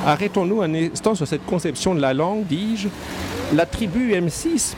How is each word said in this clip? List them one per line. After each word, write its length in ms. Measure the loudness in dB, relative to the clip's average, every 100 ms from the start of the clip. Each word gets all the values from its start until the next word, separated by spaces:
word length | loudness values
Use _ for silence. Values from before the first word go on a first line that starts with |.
Arrêtons-nous 600 | 2 2 2 0 0 2
un 100 | 2
instant 400 | 2 0 0 0
sur 140 | 0 0
cette 180 | -2 -2
conception 480 | -2 -2 -2 0
de 80 | 2
la 120 | 2
langue, 320 | 2 0 0 -2
dis-je. 420 | -2 0 -2 -2 -6 -10 -6 -6 -6 0
La 140 | 2 2
tribu 460 | 0 -2 0 2
M 160 | 2 2
six 460 | 0 0 0 0